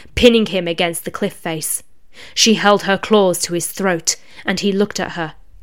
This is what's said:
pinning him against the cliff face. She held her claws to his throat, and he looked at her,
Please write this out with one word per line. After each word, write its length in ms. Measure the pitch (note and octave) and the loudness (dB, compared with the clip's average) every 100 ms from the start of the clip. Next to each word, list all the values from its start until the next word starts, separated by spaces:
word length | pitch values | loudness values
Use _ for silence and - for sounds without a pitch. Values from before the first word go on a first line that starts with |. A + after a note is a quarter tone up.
| - | -12
pinning 320 | - A#3+ A#3 G3+ | 4 4 6 2
him 200 | F#3+ E3+ | -2 -4
against 380 | E3+ F3 E3 | -2 -2 -4
the 60 | - | -10
cliff 240 | - G3 | -6 -6
face. 480 | - F3 D#3+ - - - - - - - | -6 -8 -6 -6 -8 -12 -20 -20 -20 -12
She 200 | - - | 0 2
held 280 | G3+ G#3 G3+ | 4 4 4
her 160 | G3 F#3+ | 2 -2
claws 400 | - G#3+ F#3 F3 | 2 4 4 0
to 140 | - | -4
his 120 | F3 - | -6 -6
throat, 500 | - F#3+ E3+ - - - - | -4 -2 -2 -4 -8 -12 -10
and 160 | - F#3 | -6 -2
he 100 | G#3 | -2
looked 300 | G3 G3+ - | 0 -2 -2
at 120 | - | -8
her, 220 | - D#3+ - - - | -6 -8 -10 -20 -20